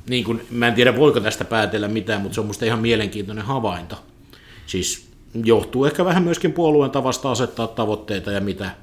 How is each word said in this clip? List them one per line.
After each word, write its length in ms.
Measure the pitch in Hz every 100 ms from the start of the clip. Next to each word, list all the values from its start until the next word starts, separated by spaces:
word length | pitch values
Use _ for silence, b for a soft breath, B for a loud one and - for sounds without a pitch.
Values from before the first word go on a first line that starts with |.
| -
Niin 140 | 123
kun, 180 | 107 113 -
mä 160 | 120 120
en 60 |
tiedä, 220 | 113 123 120
voiko 220 | 147 127
tästä 260 | 107 - -
päätellä 420 | 113 - 107 104
mitään, 340 | 110 98 104
mut 120 | 98
se 60 | 110
on 60 | 104
musta 180 | 98 117
ihan 140 | 117
mielenkiintoinen 640 | 117 110 101 104 98 107 104
havainto. 500 | 135 107 87 82 - - - B B B B -
Siis 440 | 95 - - - - - 117 113
johtuu 400 | 107 - 123 143
ehkä 200 | 151 180
vähän 180 | 175
myöskin 300 | 170 165 170
puolueen 380 | 175 160 151 135
tavasta 400 | 139 127 120 135
asettaa 360 | 117 117 - 113
tavoitteita 640 | - 107 107 - 98 101
ja 100 | 101
mitä 300 | 98 90 95 -